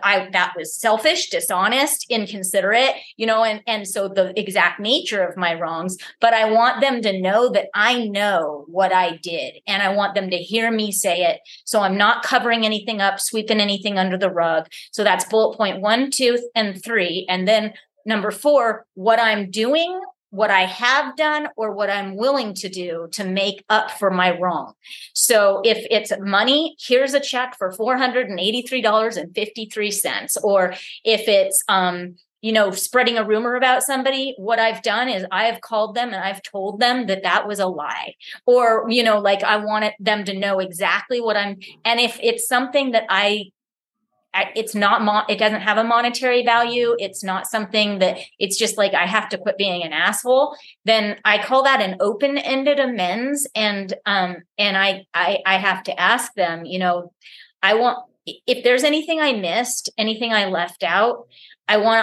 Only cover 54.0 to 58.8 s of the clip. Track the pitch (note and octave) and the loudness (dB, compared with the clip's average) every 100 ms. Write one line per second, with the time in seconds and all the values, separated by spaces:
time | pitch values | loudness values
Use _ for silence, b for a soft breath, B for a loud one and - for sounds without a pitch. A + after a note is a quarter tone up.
54 | G#3 G3+ F3+ E3 - - G3+ F#3+ G3 F#3+ | -2 0 0 -4 -12 -2 0 2 2 0
55 | F#3+ E3+ F3 G3 F#3+ F#3+ G3 F#3 - - | -4 -2 0 0 0 2 2 -2 -4 -2
56 | F3+ B3 - - F3 E3 E3 F#3 F3+ F3 | 2 2 -2 -2 -2 -2 -8 -2 0 0
57 | F3 _ B B B _ G3 A3 B3 - | -4 _ B B B _ 2 4 2 0
58 | - _ - - - B3 B3 B3 | -8 _ -18 -10 -4 0 2 4